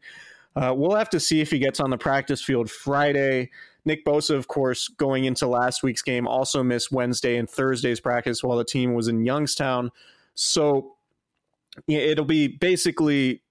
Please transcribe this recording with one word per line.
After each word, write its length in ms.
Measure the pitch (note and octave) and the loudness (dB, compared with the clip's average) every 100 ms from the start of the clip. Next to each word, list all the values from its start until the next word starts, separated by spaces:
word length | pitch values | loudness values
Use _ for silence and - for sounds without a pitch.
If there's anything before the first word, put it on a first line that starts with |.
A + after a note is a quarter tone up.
| - - - - _ C#3 | -10 -20 -20 -20 _ -2
Uh, 160 | B2+ C3 | 0 2
we'll 200 | E3 G#3+ | 2 2
have 140 | A3 | 2
to 100 | E3 | 0
see 200 | - D#3 | 2 2
if 100 | D3+ | 2
he 80 | C#3+ | 0
gets 200 | C3+ C3+ | 0 0
on 120 | C3+ | -2
the 80 | B2 | 0
practice 440 | C#3+ C3+ C3+ C3+ | 0 0 0 -4
field 280 | - B2 A2+ | 0 0 -2
Friday. 800 | - C#3+ C#3+ D3 C#3 C3+ C3 B2 - - _ | -6 -2 0 2 2 2 0 -2 -10 -20 _
Nick 200 | D#3 D#3 D3+ | -4 -2 2
Bosa, 280 | D3 D3 | 2 2
of 140 | C#3+ - | 0 -2
course, 400 | C#3+ C3 B2 - | 0 0 0 -6
going 360 | - C#3 C3 | -2 0 2
into 220 | C3 B2+ B2 | 0 0 0
last 360 | A#2+ B2+ - | 0 0 0
week's 200 | C3+ A#2 | -2 -2
game, 240 | - B2 A#2+ | -2 -2 -2
also 360 | B2+ C3 C#3+ | -2 0 0
missed 280 | B2+ A#2+ - | 0 0 -2
Wednesday 460 | C3 B2 A#2 B2+ A#2+ | -2 0 0 0 0
and 140 | A#2+ | -2
Thursday's 500 | - C3 B2 B2 A2+ | -2 -2 0 0 0
practice 420 | B2+ A#2+ A#2 A#2 | -2 -2 -2 -2
while 140 | B2+ A#2+ | 0 -2
the 80 | |
team 300 | A#2 C3+ B2 | 0 -2 0
was 140 | A#2+ A2+ | 0 0
in 160 | A2+ | 0
Youngstown. 680 | A#2 C#3+ D3 - C#3 B2+ A#2+ - - _ _ | 0 0 -2 -2 -2 -2 -4 -10 -20 _ _
So, 600 | - - E3+ D3 C#3 C#3 - _ _ _ _ _ _ _ - - | -6 -2 2 2 2 -2 -12 _ _ _ _ _ _ _ -10 -2
yeah, 120 | D3+ | 0
it'll 260 | D3+ D#3 | 2 2
be 240 | D3 D#3 C#3 | 2 2 2
basically 920 | - F3+ F3+ F3 E3 D3+ C#3+ C3 A#2+ _ | -2 -2 0 0 0 0 2 0 -2 _